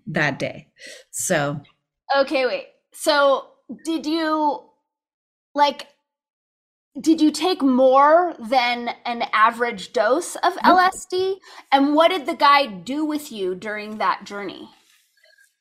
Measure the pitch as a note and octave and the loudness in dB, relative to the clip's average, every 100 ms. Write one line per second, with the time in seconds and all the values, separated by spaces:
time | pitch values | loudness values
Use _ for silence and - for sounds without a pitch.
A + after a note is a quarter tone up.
0 | - D#3+ D3 C#3+ C#3+ D3 - _ - - | -8 -2 -2 -2 -8 -10 -20 _ -20 -20
1 | _ - - E3 C#3+ C#3+ - _ _ _ | _ -8 -2 -2 -2 -6 -12 _ _ _
2 | - C#4 C4+ D4 B3 F#3+ - _ _ - | -2 0 0 0 -2 -4 -10 _ _ -4
3 | D#4 D4 C#4 C4 - _ - G#3 D#4+ D#4+ | 0 4 4 2 -4 _ -20 -12 -6 -6
4 | C#4 E4 D#4 D#4 D4+ - - _ _ _ | -4 -4 -2 -2 -2 -4 -10 _ _ _
5 | _ _ _ _ _ - - - - _ | _ _ _ _ _ 0 0 -2 -12 _
6 | _ _ _ _ _ _ _ _ _ - | _ _ _ _ _ _ _ _ _ -4
7 | D#4 D#4 D4+ D4 E4+ F#4 C4+ B3+ C4 C4+ | 0 2 2 0 -2 0 2 4 6 6
8 | C#4+ E4 F4 - A3 C4 A#3+ A#3+ A#3+ - | 6 6 2 -4 -2 0 0 -2 -6 -8
9 | A#3+ A#3 - G#3+ A3+ A3+ A#3+ F#3+ - A#3 | -8 -6 -2 2 2 2 -4 -4 -4 0
10 | G#3 C#4+ E4+ - - F#4 - F4+ F4+ F#4+ | 2 0 -2 -2 -2 2 4 4 2 -2
11 | - F#4 F#4+ G4 - - - C#4 C#4+ D4 | -6 -4 -4 -6 -12 -20 -2 0 2 4
12 | E4+ F#4 C4 A#3+ C#4+ C#4+ C#4 F#3 F3 C#4+ | 2 2 -6 2 4 4 2 -6 -8 -6
13 | D#4 D4+ - A3 F#3 F#3 G#3+ G#3 G#3+ G#3+ | -4 -6 -8 -8 -6 -6 -8 -10 -10 -4
14 | F#3+ - G3 G3+ F#3+ - A3 _ _ _ | -4 -4 -8 -12 -12 -12 -18 _ _ _
15 | _ _ _ _ _ _ | _ _ _ _ _ _